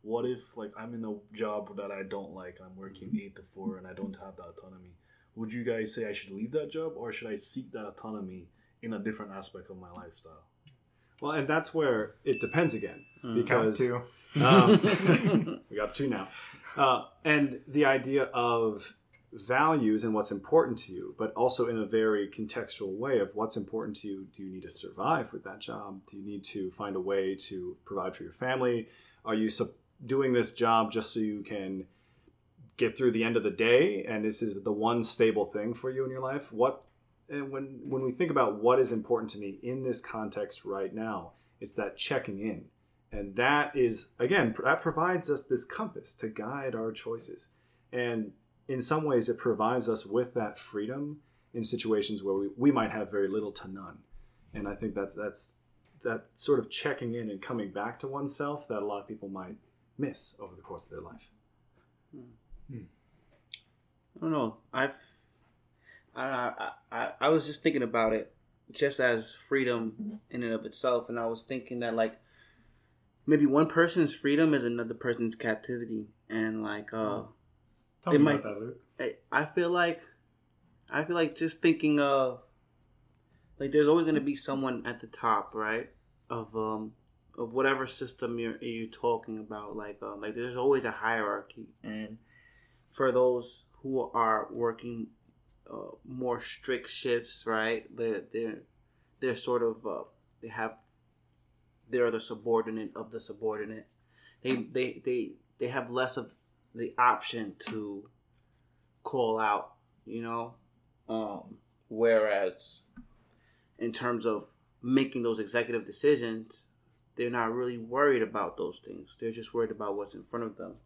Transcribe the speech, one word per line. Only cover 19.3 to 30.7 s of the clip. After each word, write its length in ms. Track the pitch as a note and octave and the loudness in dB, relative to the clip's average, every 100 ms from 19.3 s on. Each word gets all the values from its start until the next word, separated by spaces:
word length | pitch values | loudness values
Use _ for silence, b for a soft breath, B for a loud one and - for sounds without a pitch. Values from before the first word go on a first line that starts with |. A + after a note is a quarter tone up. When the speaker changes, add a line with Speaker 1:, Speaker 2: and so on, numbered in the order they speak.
Speaker 2:
values 720 | A2+ G2 C3 D3+ D#3+ A2 G#2+ | -18 0 4 4 4 4 4
and 100 | A#2 | 2
what's 180 | G#2+ G#2 | 0 0
important 460 | G2+ - B2 B2+ A2 | -4 4 6 6 0
to 120 | - | -6
you, 200 | F2+ - - | -10 -10 -4
but 140 | A2 | -4
also 340 | - B2 B2+ A#2+ | 2 2 4 0
in 100 | A2+ | 0
a 80 | G2+ | 0
very 420 | A2 A2 G#2+ G2+ | 2 4 2 -2
contextual 680 | G2+ G#2+ - - - G2+ G2 | -6 -8 -6 -8 -8 -6 -4
way 220 | B2+ B2 | 0 2
of 160 | G2 G#2 | 2 -2
what's 200 | A2 A2+ | -4 -4
important 380 | F#2+ A2 G#2+ G#2 | -6 -6 -6 -8
to 100 | G#2 | -8
you. 200 | G2 G2 - | -10 -10 -14
Do 60 | |
you 60 | F#2+ | -12
need 140 | F#2 | -12
to 80 | E2+ | -8
survive 600 | - F#2+ F2+ A2+ D#3+ A2+ | -8 -10 -4 0 0 -2
with 100 | A2+ | -10
that 160 | G2 G#2 | -12 -12
job? 420 | - A2 G2+ G2 - | -10 -10 -10 -14 -16
Do 80 | G2+ | -14
you 60 | G2 | -10
need 180 | G2+ F#2+ | -10 -8
to 260 | G#2+ F#2 | -6 -8
find 240 | - G#2 F#2+ | -6 -6 -4
a 40 | |
way 340 | F#2 G2 F#2+ F#2+ | 0 0 0 -2
to 420 | - F#2+ F2+ F2+ - | -6 -8 -8 -10 -8
provide 300 | G2 F#2 F2+ | -6 -4 -6
for 80 | |
your 80 | E2+ | -12
family? 560 | - B2+ C3 B2+ A#2+ A2 b b b | -6 -2 2 2 0 -4 b b b
Are 120 | - A2 | -2 2
you 140 | A2 | 2
sup-, 260 | - D#3 - _ _ B2 | 2 -2 -4 _ _ 0
doing 280 | C3+ C3+ | 2 4
this 200 | A#2+ A2+ | 4 2
job 380 | - A#2 | 2 6